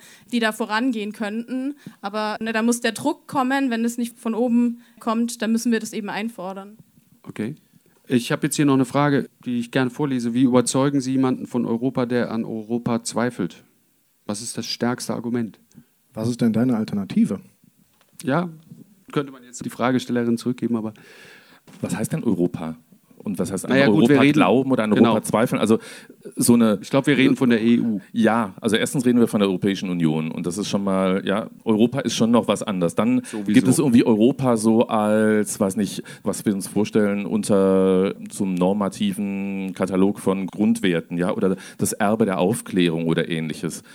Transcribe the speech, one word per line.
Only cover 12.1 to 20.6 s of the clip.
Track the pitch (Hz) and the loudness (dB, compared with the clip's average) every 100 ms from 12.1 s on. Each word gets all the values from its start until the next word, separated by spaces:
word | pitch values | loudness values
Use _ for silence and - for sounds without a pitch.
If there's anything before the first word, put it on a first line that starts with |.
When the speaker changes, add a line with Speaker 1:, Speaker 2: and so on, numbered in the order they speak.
| 123 104 | -2 -2
Speaker 2:
an | 113 107 | -4 -6
Europa | 110 107 120 120 117 | -8 -6 -4 -2 -4
zweifelt? | - 107 123 117 87 - _ _ _ _ _ _ - | -2 -2 -2 -2 -6 -8 _ _ _ _ _ _ -10
Was | 104 | -8
ist | 117 - | -8 -10
das | 113 | -8
stärkste | - 120 120 - | -4 -4 -4 -6
Argument? | 104 117 120 110 - _ - - _ _ | -8 -4 -4 -6 -10 _ -20 -20 _ _
Speaker 3:
Was | 110 113 | -6 -4
ist | 117 | 0
denn | 117 | 0
deine | 107 127 110 | 2 2 0
Alternative? | 107 101 95 214 175 98 - _ _ _ _ _ _ - | -2 -4 -2 0 0 0 -10 _ _ _ _ _ _ -10
Speaker 2:
Ja, | - 160 175 160 - - - _ - | -2 -2 -2 -8 -20 -20 -20 _ -8
könnte | 147 139 | -6 -6
man | 131 | -10
jetzt | 123 - 120 | -18 -12 -10
die | |
Fragestellerin | - 120 127 123 120 117 117 | -2 0 0 0 -2 0 -2
zurückgeben, | 127 123 | -2 -4